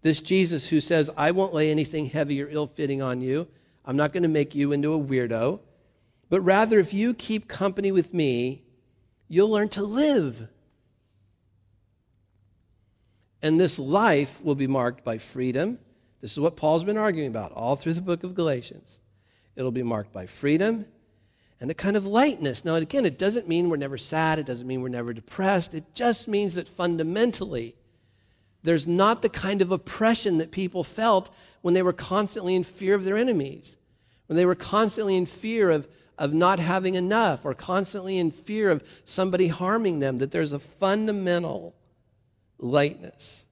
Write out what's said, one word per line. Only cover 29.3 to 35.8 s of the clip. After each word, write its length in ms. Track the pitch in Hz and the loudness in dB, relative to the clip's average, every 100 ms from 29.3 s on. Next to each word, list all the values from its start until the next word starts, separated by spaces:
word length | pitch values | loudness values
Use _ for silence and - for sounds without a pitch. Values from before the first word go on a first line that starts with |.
| - 190 202 | -2 -2 0
of 100 | 180 | 2
oppression 680 | 185 - - 220 226 208 165 | 0 -4 0 2 2 2 0
that 100 | 160 | 0
people 340 | - 185 180 | -4 -4 -4
felt 480 | 165 - 226 196 185 _ - _ | -6 -2 2 2 0 _ -20 _
when 140 | 175 185 | 2 4
they 80 | |
were 100 | 180 | 4
constantly 640 | 180 - 190 208 220 180 185 | 0 -2 -2 0 -4 0 0
in 80 | |
fear 320 | 175 - 190 202 | -2 -4 0 2
of 80 | |
their 120 | 190 208 | 2 0
enemies, 600 | 254 202 139 156 - - _ _ _ _ _ | 2 0 -2 -8 -18 -20 _ _ _ _ _
when 120 | 156 | 2
they 80 | 180 | 4
were 100 | 180 | 2
constantly 600 | - 208 220 - 208 190 | 0 2 2 0 0 0
in 120 | 180 | 0
fear 420 | - 220 226 196 | -6 -4 2 4
of, 180 | 156 | 2